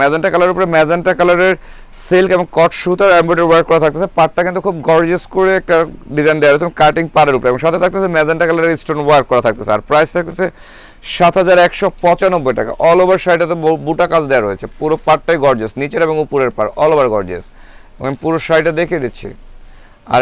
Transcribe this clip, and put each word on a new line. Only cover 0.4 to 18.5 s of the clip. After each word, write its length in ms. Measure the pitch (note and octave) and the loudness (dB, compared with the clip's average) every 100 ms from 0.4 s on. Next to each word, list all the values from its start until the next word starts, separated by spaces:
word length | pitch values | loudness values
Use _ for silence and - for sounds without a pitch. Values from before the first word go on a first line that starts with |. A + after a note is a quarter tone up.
| F3+ F3+ | 0 0
উপরে 120 | F#3 E3 | 0 2
ম্যাজেন্টা 360 | D#3 E3+ F3+ E3+ | 2 0 -2 0
কালারের 340 | F3 F3 F#3 F3 - - - - - | 2 4 2 0 -6 -20 -20 -14 0
silk 240 | F3+ F#3 F3+ | 2 2 0
এবং 80 | F3+ - | 0 0
কট 140 | E3+ - | 0 0
সুতার 280 | F3+ F3+ G3+ F3 | -4 0 4 4
embroidery 280 | E3 E3+ E3+ | 2 0 2
work 160 | E3 E3 | 2 2
করা 120 | E3 | 2
থাকতেছে। 240 | D#3 D3+ F#3+ - | 0 -2 -4 0
পাড়টা 240 | D#3+ - F3 | 0 0 -4
কিন্তু 120 | F3+ F#3 | -4 -6
খুব 100 | E3+ C#3 | -6 0
gorgeous 340 | D#3+ E3 F3 - F#3+ | 2 2 -2 -4 -2
করে 160 | F#3+ F#3+ | 0 0
একটা 140 | - E3 E3 - - C#3+ | 0 0 0 -8 -10 -2
design 200 | D3+ D#3 | 0 2
দেওয়া 120 | D3 | 2
রয়েছে 140 | D3 E3+ | 2 0
এবং 100 | - | 0
cutting 220 | D#3 D3+ E3 D#3+ | 0 0 -2 0
পাড়ের 200 | D3 C3 | 2 2
উপরে, 120 | B2 | 0
এবং 80 | B2+ D#3 | 0 -2
সাথে 120 | E3+ | 0
থাকতেছে 240 | F3 F#3+ F#3+ E3 | -2 -2 -2 -2
ম্যাজেন্টা 300 | D#3 E3 E3+ | 0 0 0
কালারের 220 | E3 E3 D#3+ | 0 0 -2
stone 180 | - D3+ D3 | -4 -4 2
work 180 | D3 C3 | 2 2
করা 100 | B2 A#2 | 0 0
থাকতেছে। 240 | A2 G#2+ G#2+ | -4 -2 -4
আর 60 | - | 0
price 200 | D3 D#3+ F3 | 0 0 -2
থাকতেছে 300 | E3 D#3+ F3+ - - - - - - - | -6 -6 -6 -8 -20 -20 -20 -20 -10 0
সাত 180 | E3+ F#3 | 2 2
হাজার 180 | F3+ F3+ F3 | 4 4 4
একশো 200 | - G3 - | 2 -6 -2
পঁচানব্বই 500 | F3 F3 F#3+ F3+ C3 A#2+ | 0 2 0 0 -2 -2
টাকা। 120 | B2+ - D#3+ | -4 0 2
All 120 | F3 | 4
over 140 | F#3 F#3 F3+ | 4 2 2
শাড়িটাতে 300 | E3+ E3 E3+ | 0 0 -2
বু-, 160 | D#3 D#3+ C#3+ | -2 -2 -4
বুটা 180 | E3 F3 | -2 0
কাজ 100 | E3 D3 | 0 2
দেওয়া 120 | C3 G#2 | 0 0
রয়েছে, 180 | F#2+ - - | -4 -10 -8
পুরো 160 | D3+ D#3 - | -4 -2 0
পাড়টাই 320 | D#3 - E3 C#3 | 0 0 0 2
gorgeous, 280 | B2 A2 - | 0 -4 -6
নিচের 200 | C#3+ D#3 E3 | -6 -4 -4
এবং 80 | D#3 D3+ | -4 -4
উপরের 260 | C#3 B2+ A2 | -2 -2 -2
পাড় 120 | G#2+ - | -6 -2
all 100 | D3+ D3+ | 0 2
over 120 | B2+ G#2+ | 0 -2
gorgeous। 300 | F2+ F2 - - - - - - | -4 -10 -12 -20 -20 -20 -20 -10
এবং 100 | C3 | -8
আমি 80 | C#3 | -6
পুরো 140 | D#3 D#3+ | -4 -4
শাড়িটা 240 | - | 0